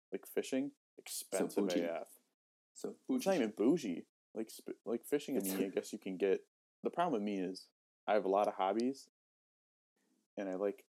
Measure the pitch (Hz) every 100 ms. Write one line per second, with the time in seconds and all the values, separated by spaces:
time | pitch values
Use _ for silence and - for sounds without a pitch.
0 | _ 95 - - - 131 143 - _ -
1 | - - - 95 87 - 98 87 85 82
2 | - - _ _ _ _ _ - - 220
3 | - 262 196 185 113 104 107 165 107 82
4 | - _ _ - 110 - - - - 117
5 | - 147 147 131 95 95 95 104 - 107
6 | 98 92 98 95 - _ _ _ 117 -
7 | 180 117 104 101 90 95 - _ _ _
8 | - 104 95 98 104 101 95 107 123 135
9 | - _ _ _ _ _ _ _ _ _
10 | _ _ _ - 95 92 101 98 - _